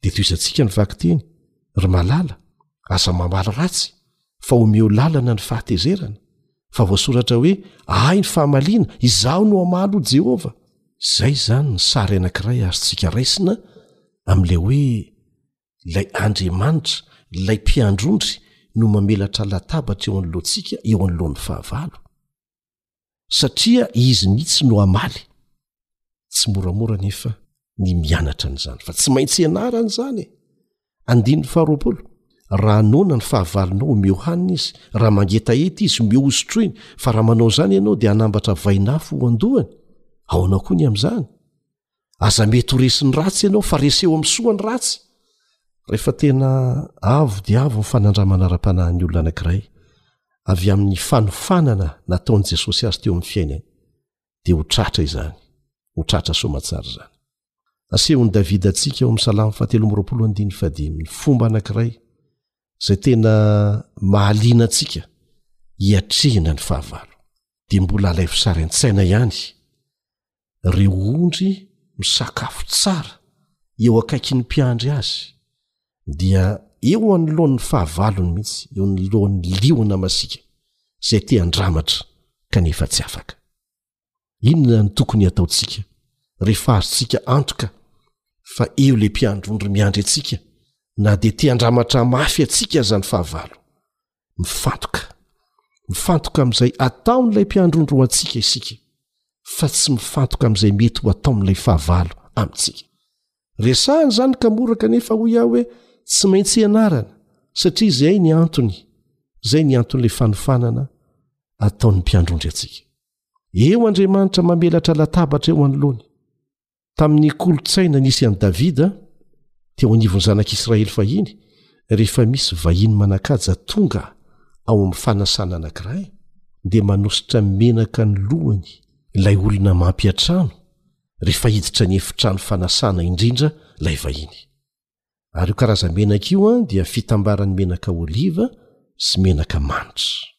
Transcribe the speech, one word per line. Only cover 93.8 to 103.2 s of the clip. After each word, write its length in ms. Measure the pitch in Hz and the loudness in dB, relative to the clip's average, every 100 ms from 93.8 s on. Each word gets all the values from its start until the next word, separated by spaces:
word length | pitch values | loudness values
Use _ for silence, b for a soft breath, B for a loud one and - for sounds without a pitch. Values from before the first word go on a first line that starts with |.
| _ _ _ _ _ - | _ _ _ _ _ -10
Mifantoka. 640 | 90 - - - - - - - _ _ _ _ _ _ - | -8 -4 -4 -6 -8 -10 -10 -20 _ _ _ _ _ _ -12
Mifantoka 540 | 92 - 170 - - | -8 0 0 0 0
amin'izay 300 | 127 120 123 - | 0 2 0 0
ataon'ilay 640 | 131 - - 247 240 208 | -4 -2 0 2 2 2
mpiandrondry 520 | 202 196 180 160 156 120 | 2 2 2 2 2 2
ho 60 | |
antsika 360 | 127 - - 120 | 2 0 -4 -4
isika, 360 | 104 - - 113 _ _ _ _ _ _ - - | -2 -4 -8 -16 _ _ _ _ _ _ -16 -4
fa 120 | 151 | -2
tsy 240 | - - | 0 0
mifantoka 540 | 123 - - 135 - 120 | -2 -2 -2 -2 0 0
amin'izay 260 | 104 104 | 2 2
mety 280 | 101 113 - | 4 2 0
ho 80 | 107 | -2
ataon'ilay 440 | 95 143 113 98 | 0 0 0 0
fahavalo 600 | 95 - 85 76 87 85 - _ | 0 2 0 2 0 0 -8 _
amintsika. 500 | - 104 - - - - _ _ _ | -6 -6 -4 -8 -8 -20 _ _ _